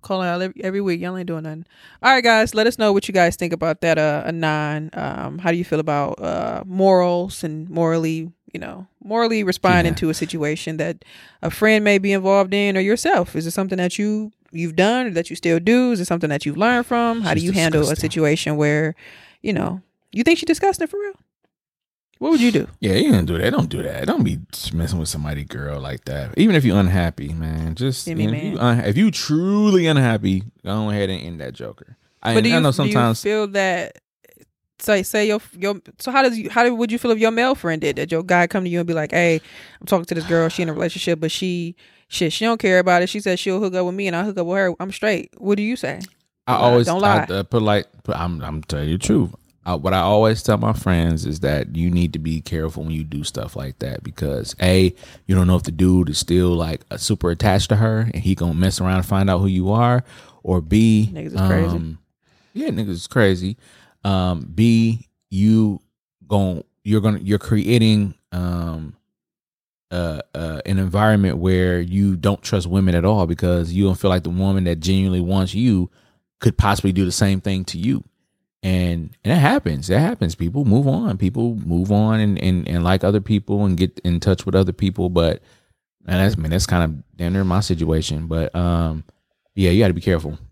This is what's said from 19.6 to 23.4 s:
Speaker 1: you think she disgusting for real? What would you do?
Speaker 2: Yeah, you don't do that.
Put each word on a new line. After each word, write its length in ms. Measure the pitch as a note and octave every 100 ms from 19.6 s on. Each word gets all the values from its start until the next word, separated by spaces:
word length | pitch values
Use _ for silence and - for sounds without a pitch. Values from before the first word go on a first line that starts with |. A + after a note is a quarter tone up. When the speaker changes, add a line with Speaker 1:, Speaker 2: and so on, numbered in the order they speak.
| F#3 F#3 _ _ _
Speaker 1:
you 100 | F#3+
think 160 | A#3+ E4
she 60 |
disgusting 420 | E4 D#4+ G4 F#4+ D#4+
for 140 | G4+
real? 140 | G4+ G4 _ _ _ _ _ _ _ _ _ _
What 120 | C4+
would 100 | D#4+
you 120 | A#3+
do? 160 | F#3 - -
Speaker 2:
Yeah, 140 | G#2+
you 160 | F#2+ D4+
don't 160 | G#2 D#2
do 100 |
that. 120 | E2+